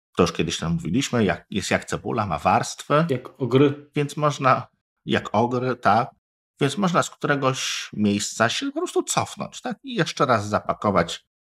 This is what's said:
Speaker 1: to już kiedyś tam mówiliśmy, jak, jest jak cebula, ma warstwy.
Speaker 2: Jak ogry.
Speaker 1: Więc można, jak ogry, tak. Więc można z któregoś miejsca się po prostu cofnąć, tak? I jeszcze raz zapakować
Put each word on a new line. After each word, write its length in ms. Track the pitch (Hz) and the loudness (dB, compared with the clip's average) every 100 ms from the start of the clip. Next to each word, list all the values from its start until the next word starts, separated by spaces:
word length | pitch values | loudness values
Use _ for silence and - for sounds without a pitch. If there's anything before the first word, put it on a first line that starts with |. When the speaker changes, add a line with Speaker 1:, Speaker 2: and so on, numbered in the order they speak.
| _ - | _ 2
Speaker 1:
to 60 | |
już 100 | 85 | 2
kiedyś 260 | - 80 - | 2 -2 -2
tam 140 | 82 | -2
mówiliśmy, 520 | 82 82 104 139 120 98 | -2 -2 -2 0 0 2
jak, 220 | 82 - | 0 -4
jest 200 | 101 - | -6 -2
jak 140 | 92 - | -2 -2
cebula, 420 | 87 110 120 104 | -6 -4 -4 -2
ma 120 | 76 | 0
warstwy. 680 | 92 110 131 - - 147 165 | 2 2 0 -6 0 2 2
Speaker 2:
Jak 320 | 123 - - | -2 -6 -6
ogry. 500 | 123 127 143 139 - 147 | 0 4 4 2 -6 -4
Speaker 1:
Więc 220 | 143 - | -4 -2
można, 500 | 147 135 135 120 - _ _ _ - | -2 0 2 2 0 _ _ _ -2
jak 280 | 107 - - | -2 0 0
ogry, 420 | 120 127 127 120 | 2 0 -2 0
tak. 340 | 110 107 123 - _ _ _ _ | 2 4 2 -6 _ _ _ _
Więc 180 | 139 - | -2 0
można 240 | 190 165 | 0 2
z 80 | - | 0
któregoś 800 | - 147 143 131 131 - - - | -2 -2 2 2 0 -4 -6 -8
miejsca 560 | - 104 101 - - 113 | 0 2 2 -2 0 0
się 180 | - 277 | 0 -4
po 140 | 285 | -4
prostu 220 | 349 370 | -2 -2
cofnąć, 580 | - - 110 - - - | -2 -2 -4 -6 -12 -10
tak? 160 | 247 220 | -10 -10
I 120 | 269 233 | -6 -4
jeszcze 320 | 160 - 139 | -2 0 2
raz 220 | 113 101 | 2 0
zapakować 760 | 104 - - 107 95 85 - - _ | -2 -2 -2 2 2 0 -4 -16 _